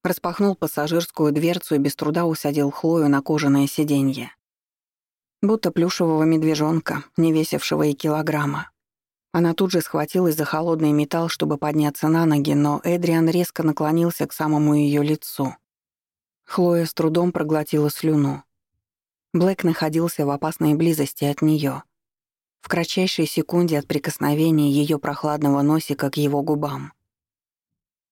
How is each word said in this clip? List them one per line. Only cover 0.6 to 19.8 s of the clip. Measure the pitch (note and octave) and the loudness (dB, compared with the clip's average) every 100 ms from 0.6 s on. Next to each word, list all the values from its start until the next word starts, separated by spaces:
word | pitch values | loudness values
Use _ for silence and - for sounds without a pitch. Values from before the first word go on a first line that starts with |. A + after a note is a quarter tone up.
| D#3 - D3+ E3+ E3+ - D3+ | -4 -4 -2 -2 -2 0 0
дверцу | D3 E3 F3+ - | 2 0 -2 -2
и | D3 | 0
без | C#3+ | 0
труда | - D3 D#3+ | -2 -2 0
усадил | E3+ D#3+ D3 D3 C#3+ | 0 -2 -2 0 -2
Хлою | - E3 E3+ D3 | -2 0 2 4
на | C#3 | 2
кожаное | C#3 D3+ D3 C#3 C#3 | 0 0 2 2 2
сиденье. | - D3+ C#3+ C3+ B2 A#2 - _ _ _ _ _ _ _ _ _ _ | 0 0 2 0 -2 -10 -16 _ _ _ _ _ _ _ _ _ _
Будто | G3+ A3 F3 | 0 0 0
плюшевого | E3 E3+ - E3+ D#3 | 0 0 0 2 4
медвежонка, | D#3 D#3+ D#3 D3+ D3+ E3 - C#3+ - - | 4 4 2 0 0 0 -2 -8 -6 0
не | E3 | 2
весившего | D#3 D#3+ D3+ - D#3 | 2 0 -4 -2 0
и | D3+ | 0
килограмма. | C#3+ D#3+ D3+ D#3 D3+ C#3+ C#3+ - _ _ _ _ _ _ | 0 -2 -2 -2 -2 -2 -4 -10 _ _ _ _ _ _
Она | E3 E3+ | 0 0
тут | E3 F#3+ | 2 0
же | F3+ | 0
схватилась | - D#3+ D3+ F#3 F3+ D#3 | -2 -4 -2 0 2 0
за | |
холодный | D3 D#3 E3+ D#3+ D#3 | -2 -2 -2 0 2
металл, | D3 D3 E3 E3 | 2 2 -2 -2
чтобы | - D3+ D3 | -2 -2 -2
подняться | D3+ D3+ D3 C#3+ D#3 | -2 0 0 0 0
на | E3 E3 | 2 4
ноги, | D3 C#3+ | 2 2
но | D3 D3 D3 | 2 2 0
Эдриан | F3 F3 F3 E3 E3 | 0 0 2 2 2
резко | F3 F3 - | 2 -2 -2
наклонился | D#3+ D3 D3+ D#3+ E3+ - D3 | -2 0 0 0 0 -2 -6
к | |
самому | - D#3 D3+ D3+ | -4 0 2 4
её | D3 D3 D3 | 4 2 2
лицу. | D3 D3+ - - C3+ - _ _ _ _ _ _ _ _ _ | 0 -2 -6 -6 -6 -6 _ _ _ _ _ _ _ _ _
Хлоя | - F3 E3+ E3 | 0 2 2 0
с | |
трудом | - D#3+ D#3+ F3 | -2 0 2 0
проглотила | F3 D3+ D#3 D3 D3+ D3 | 0 -2 -2 0 0 0
слюну. | - D#3+ D3+ C#3 C#3+ - _ _ _ _ _ _ _ _ | 0 0 0 0 -4 -12 _ _ _ _ _ _ _ _
Блэк | F3 F3+ F#3+ | 0 0 2
находился | F3 D#3+ | 0 0